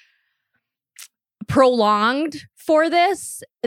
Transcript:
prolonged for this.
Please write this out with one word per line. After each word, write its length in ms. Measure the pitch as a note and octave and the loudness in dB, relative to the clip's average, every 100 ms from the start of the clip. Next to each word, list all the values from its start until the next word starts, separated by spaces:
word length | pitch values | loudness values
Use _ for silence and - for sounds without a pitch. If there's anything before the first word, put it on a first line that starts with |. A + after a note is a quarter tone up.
| _ _ _ _ _ _ _ _ _ - - _ _ _ - | _ _ _ _ _ _ _ _ _ -20 -20 _ _ _ -4
prolonged 880 | - C4 B3 G#3 G#3 A3 C4+ D#4 D4 - _ | 2 4 4 2 2 0 -2 -4 -8 -20 _
for 340 | - D#4 D#4+ | 0 2 2
this. 520 | E4+ F4 G4 - - - _ | 2 0 -2 -8 -16 -20 _